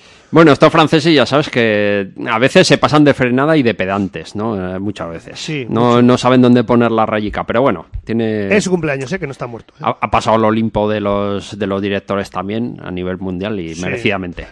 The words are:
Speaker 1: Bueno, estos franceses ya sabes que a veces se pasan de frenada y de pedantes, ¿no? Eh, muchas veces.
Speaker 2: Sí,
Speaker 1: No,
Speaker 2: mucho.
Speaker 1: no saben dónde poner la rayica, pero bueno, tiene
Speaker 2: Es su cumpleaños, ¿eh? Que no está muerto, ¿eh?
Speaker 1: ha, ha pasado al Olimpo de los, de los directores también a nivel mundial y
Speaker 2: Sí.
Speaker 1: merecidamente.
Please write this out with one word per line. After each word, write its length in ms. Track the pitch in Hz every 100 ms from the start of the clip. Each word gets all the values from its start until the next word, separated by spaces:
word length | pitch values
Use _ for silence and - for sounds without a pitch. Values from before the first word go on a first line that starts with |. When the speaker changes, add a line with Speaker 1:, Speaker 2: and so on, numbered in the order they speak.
| _ - -
Speaker 1:
Bueno, 220 | 143 165
estos 200 | 143 156
franceses 420 | 165 151 160 147
ya 120 | 151 117
sabes 240 | 139 151
que 640 | 131 113 104 104 101 98 - 123
a 80 | 113
veces 300 | 123 190 180
se 100 | 143
pasan 260 | 127 147
de 100 | 147 131
frenada 420 | 127 123 143 160
y 60 |
de 100 | 117
pedantes, 600 | 98 92 98 95 80 80 104
¿no? 400 | 110 104 90 92
Eh, 40 |
muchas 300 | 101 98 85
veces. 300 | 82 - -
Speaker 2:
Sí, 260 | - 151 117
Speaker 1:
No, 140 | 113 120
Speaker 2:
mucho. 80 | 120
Speaker 1:
no 140 | 123 123
saben 220 | 123 127
dónde 200 | 123 123
poner 280 | 113 120 117
la 160 | 113 110
rayica, 360 | 110 104 92
pero 180 | 85 113
bueno, 240 | 135 92 - - -
tiene 500 | 113 113 107 101 196
Speaker 2:
Es 80 | 185
su 40 |
cumpleaños, 400 | 180 160 135 131
¿eh? 80 | 190
Que 60 | 156
no 60 |
está 160 | 131 127
muerto, 260 | 113 _ -
¿eh? 20 |
Speaker 1:
ha, 140 | 113 -
ha 120 | 117
pasado 240 | 113 110 110
al 80 | 110
Olimpo 420 | 110 113 104 107
de 140 | 107
los, 560 | 101 101 101 101 87 104
de 100 | 101
los 140 | 98
directores 480 | 101 98 - 98 95
también 500 | 92 95 110 120 98
a 80 | 85
nivel 260 | 90 90 92
mundial 420 | 95 90 101 107
y 140 | 82 82
Speaker 2:
Sí. 60 |
Speaker 1:
merecidamente. 680 | 92 - 113 101 90 82 76